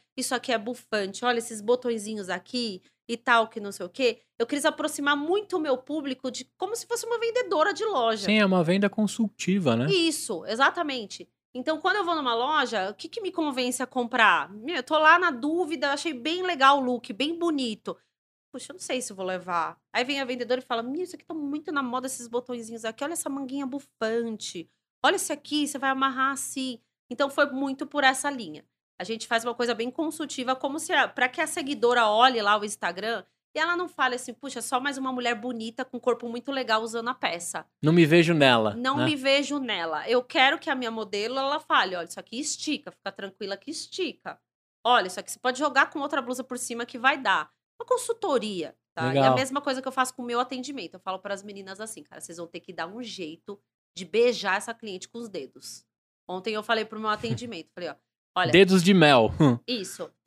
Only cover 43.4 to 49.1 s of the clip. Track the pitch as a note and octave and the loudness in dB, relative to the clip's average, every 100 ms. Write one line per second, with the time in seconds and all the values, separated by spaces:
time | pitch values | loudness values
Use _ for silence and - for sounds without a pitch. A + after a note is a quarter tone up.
43.4 | G3 G3 - D#4+ - - F4 - - D3 | -8 -8 -10 -12 -10 -6 -6 -6 -14 -16
44.4 | _ _ _ _ A#3 A#3+ F#3 - - - | _ _ _ _ 4 4 2 -6 -12 -6
45.4 | B3 B3+ D4 C4+ D4+ D#4+ C#4+ D4+ A#3+ B3 | -4 0 0 2 2 0 -4 -4 -4 -6
46.4 | B3+ B3 - A#3 A#3 B3+ B3 C#4+ A3+ F#3 | -8 -8 -8 -8 -8 -2 0 0 0 0
47.4 | D3+ _ _ - A#4 A#4+ - A3+ G4 C4 | -2 _ _ -12 -2 -2 -2 -4 0 0
48.4 | G#3+ F#3+ D3 - _ - E3 | -2 -6 -8 -10 _ -6 0